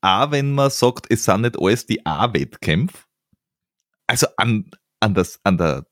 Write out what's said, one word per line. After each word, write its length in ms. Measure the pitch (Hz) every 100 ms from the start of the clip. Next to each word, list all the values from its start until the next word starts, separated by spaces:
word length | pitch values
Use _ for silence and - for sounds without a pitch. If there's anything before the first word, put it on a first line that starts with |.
auch 300 | 95 95 143
wenn 240 | 147 139 139
man 160 | 139
sagt, 340 | 135 123 123 -
es 160 | 113 -
sind 160 | 101
nicht 180 | 117 117
alles 260 | 92 120 -
die 180 | 110 -
A-Wettkämpfe, 920 | 76 120 95 71 - - 80 160 - _ _ _ _ _ _ _ _ _ _ _
also 180 | 123 - -
an, 340 | 113 107 95 - _ _
an 140 | 107
das, 260 | 92 90 -
an 160 | - 92
der 260 | 85 67 71